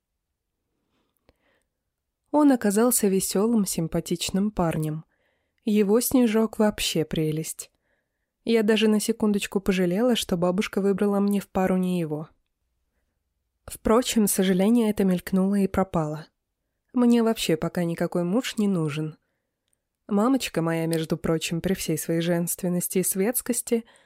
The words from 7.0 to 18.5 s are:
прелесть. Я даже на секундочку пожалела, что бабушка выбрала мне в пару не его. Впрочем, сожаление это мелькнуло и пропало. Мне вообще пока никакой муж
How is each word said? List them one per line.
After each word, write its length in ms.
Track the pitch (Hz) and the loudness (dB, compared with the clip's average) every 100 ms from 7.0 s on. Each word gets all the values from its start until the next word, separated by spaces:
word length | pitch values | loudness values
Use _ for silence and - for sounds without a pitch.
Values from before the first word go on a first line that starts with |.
| 156 | -2
прелесть. 640 | - 156 156 165 - - _ _ _ _ _ _ _ | -2 -2 -4 -6 -12 -16 _ _ _ _ _ _ _
Я 200 | - 226 | 0 0
даже 240 | 214 220 214 | 4 4 4
на 120 | 214 | 2
секундочку 600 | 208 220 214 202 - 208 | 0 0 0 0 -2 -4
пожалела, 560 | - 185 180 180 247 226 | -2 0 0 2 0 0
что 200 | - 180 | -2 -2
бабушка 460 | 175 180 214 - | 0 0 -2 -2
выбрала 380 | 196 190 208 196 | 0 0 0 0
мне 200 | 202 202 | 0 -2
в 80 | - | -4
пару 300 | - 185 185 | -2 0 0
не 220 | 185 180 | 0 -2
его. 280 | 160 151 160 _ _ _ _ _ _ _ _ _ _ _ _ _ - | -4 -6 -10 _ _ _ _ _ _ _ _ _ _ _ _ _ -20
Впрочем, 600 | - - 220 254 - 208 | -8 2 2 4 2 2
сожаление 640 | - 190 185 190 240 220 | 2 2 2 4 4 2
это 140 | 208 | 2
мелькнуло 560 | 196 180 - 190 185 202 | 2 2 0 0 2 2
и 80 | 190 | 0
пропало. 580 | - 190 175 156 151 156 _ _ _ _ _ _ | 0 -2 -2 -4 -6 -12 _ _ _ _ _ _
Мне 300 | - 240 240 | 2 4 4
вообще 340 | 226 226 - 160 | 2 0 0 -2
пока 280 | 170 - | -2 -4
никакой 400 | 170 170 170 180 | -4 -2 -4 -2
муж 340 | 175 202 - | -2 -2 -4